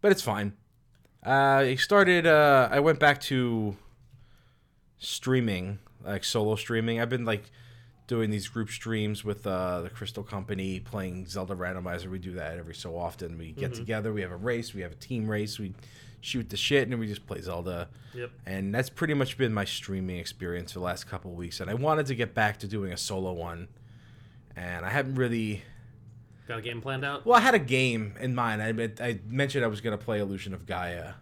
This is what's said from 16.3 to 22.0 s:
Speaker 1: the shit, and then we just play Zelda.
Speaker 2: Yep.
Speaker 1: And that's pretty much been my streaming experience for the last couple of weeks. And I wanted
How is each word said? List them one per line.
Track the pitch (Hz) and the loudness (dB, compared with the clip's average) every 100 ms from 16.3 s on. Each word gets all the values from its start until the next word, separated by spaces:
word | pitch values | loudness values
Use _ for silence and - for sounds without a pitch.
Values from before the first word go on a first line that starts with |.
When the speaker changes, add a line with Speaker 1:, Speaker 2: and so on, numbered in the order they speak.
| 127 110 | -6 -4
Speaker 1:
the | 101 | -4
shit, | - 143 | 2 2
and | 117 | 2
then | 120 | -2
we | 110 | -4
just | 104 - | -6 -8
play | 92 | -8
Zelda. | 85 87 87 87 85 - - | -6 -6 -4 -6 -8 -12 -18
Speaker 2:
Yep. | 123 - - - | -12 -14 -12 -8
Speaker 1:
And | 95 98 | -4 -2
that's | 113 131 | -2 -2
pretty | - 160 | -2 0
much | 147 131 - | 0 0 2
been | 123 | 2
my | 107 | 2
streaming | 98 - - 95 92 90 | -2 -4 -6 -4 -4 -4
experience | 85 - 87 87 87 | -8 -8 -6 -6 -6
for | 90 | -6
the | |
last | 90 85 - | -4 -4 -8
couple | 92 95 | -10 -10
of | 87 | -10
weeks. | 87 - | -10 -8
And | 92 | -4
I | |
wanted | 113 143 156 | -2 0 0